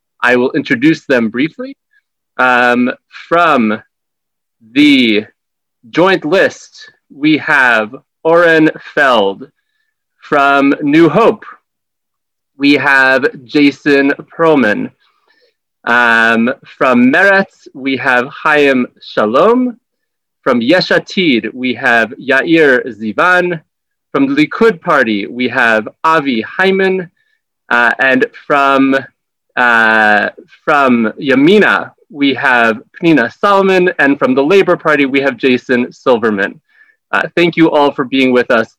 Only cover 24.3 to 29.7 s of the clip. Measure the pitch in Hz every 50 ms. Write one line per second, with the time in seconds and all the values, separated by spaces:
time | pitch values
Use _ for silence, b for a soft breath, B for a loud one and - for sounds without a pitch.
24.3 | 143 143 156 151 - - 226 226 185 165 - 175 160 139 123 113 107 101 98 -
25.3 | - 123 127 120 120 131 120 113 110 110 107 - - _ - 160 160 160 143 139
26.3 | 123 110 107 - - - 185 190 190 190 190 190 190 190 180 170 _ _ _ _
27.3 | _ _ _ _ _ _ _ - 120 120 120 117 113 - 131 131 131 127 147 -
28.3 | _ - - - 151 143 139 139 139 135 135 135 135 135 127 - _ _ _ _
29.3 | _ _ _ _ - 127 123 120